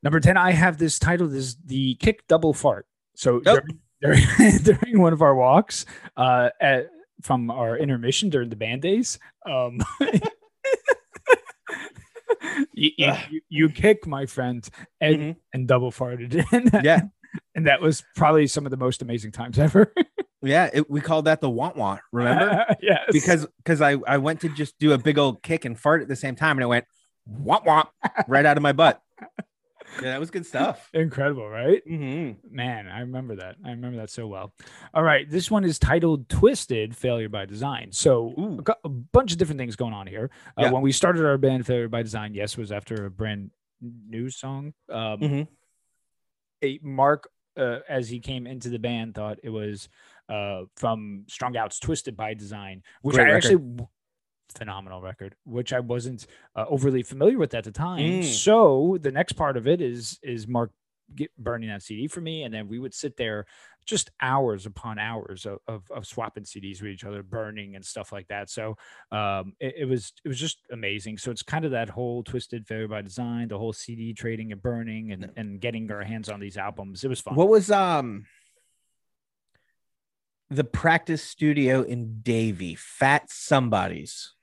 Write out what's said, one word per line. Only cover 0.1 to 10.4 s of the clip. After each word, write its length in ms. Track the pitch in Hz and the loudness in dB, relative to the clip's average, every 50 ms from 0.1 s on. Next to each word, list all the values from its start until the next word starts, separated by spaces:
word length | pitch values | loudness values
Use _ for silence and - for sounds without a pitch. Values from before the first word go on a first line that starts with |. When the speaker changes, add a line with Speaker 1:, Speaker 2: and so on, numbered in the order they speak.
| 151 165 | 2 4
Speaker 1:
ten, 180 | 135 165 185 190 | 6 6 6 6
I 140 | 180 185 | 4 4
have 260 | 180 156 175 185 165 147 | 6 6 4 4 4 2
this 220 | 165 156 - - | 0 0 0 0
titled 340 | - 156 175 175 180 156 135 | 2 2 2 2 0 -2 -2
as 220 | 135 131 127 120 127 - | -4 -6 -6 -8 _ -12
the 300 | 143 127 135 135 131 127 | -6 -4 -2 -2 -2 -2
Kick 320 | - - 208 214 - _ _ | 0 0 0 0 0 _ _
Double 260 | 160 165 165 160 147 | 4 4 4 2 0
Fart. 320 | - - 143 110 101 - _ _ _ _ _ _ | 2 2 0 0 0 -6 _ _ _ _ _ _
So 220 | - - 127 123 120 | -2 2 2 2 4
Speaker 2:
Oh. 40 | |
Speaker 1:
during, 380 | - 185 220 - 135 151 160 - _ _ | 6 6 6 6 4 0 -12 -14 _ _
<laughs> 120 | _ _ | _ _
during, 560 | - 147 127 - - - - - 226 214 190 - 143 | 2 6 8 8 8 6 8 8 8 8 8 6 6
during 380 | 208 202 - - 247 233 202 | 6 6 6 4 2 6 6
one 120 | 180 165 165 | 6 6 6
of 80 | 147 | 6
our 120 | 160 147 139 | 6 6 6
walks, 500 | 131 127 127 135 175 214 - - - - - - - - - _ - | 6 6 6 6 6 6 4 -4 -10 -10 -10 -16 -20 -20 -16 _ 0
uh, 320 | 123 127 127 123 123 123 - _ | 2 4 4 4 4 2 0 _
at, 280 | - 143 135 127 123 - _ - - _ _ _ | 2 4 4 2 0 -4 _ -20 -20 _ _ _
from 280 | - - 143 127 120 117 | -2 -2 0 0 0 -4
our 280 | 120 131 120 113 113 127 | -4 -2 -2 -2 -2 -2
intermission 520 | 156 143 135 120 117 127 135 - 214 202 | 0 -2 -2 -2 0 -2 -2 0 0 0
during 200 | 151 135 120 117 | 0 0 -2 -2
the 60 | 113 104 | -6 -6
band 240 | 110 110 120 131 | -6 -6 -6 -4
days, 360 | 143 175 196 226 254 - - - _ - _ _ _ - | -2 0 0 0 0 -4 -6 -12 _ -20 _ _ _ -6
um, 300 | 147 131 127 123 120 123 - - - - | -4 -2 -2 -4 -4 -4 -6 -6 -2 -4
<laughs> 0 | 277 453 403 302 403 440 - _ | -2 2 2 2 0 0 -8 _